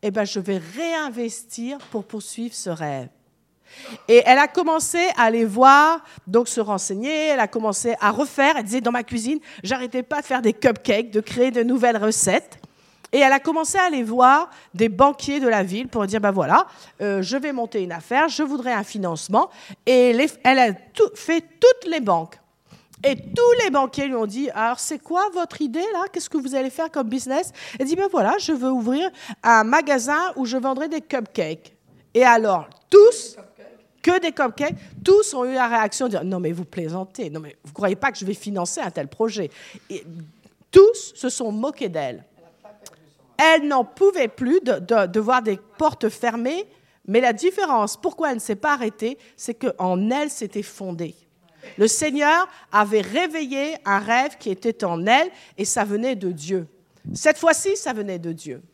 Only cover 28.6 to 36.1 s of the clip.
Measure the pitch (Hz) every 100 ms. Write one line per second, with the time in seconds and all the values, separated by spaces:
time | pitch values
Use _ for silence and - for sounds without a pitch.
28.6 | 254 262 226 269 370 - - 214 220 226
29.6 | 220 294 285 269 233 294 370 - 247 254
30.6 | 262 269 311 311 - 269 214 - 160 165
31.6 | _ _ _ _ _ 226 254 233 220 180
32.6 | 151 _ _ 392 427 480 - - - _
33.6 | - _ _ _ - 359 339 - 262 -
34.6 | 294 - - - - 403 427 269 247 262
35.6 | 240 233 214 - 254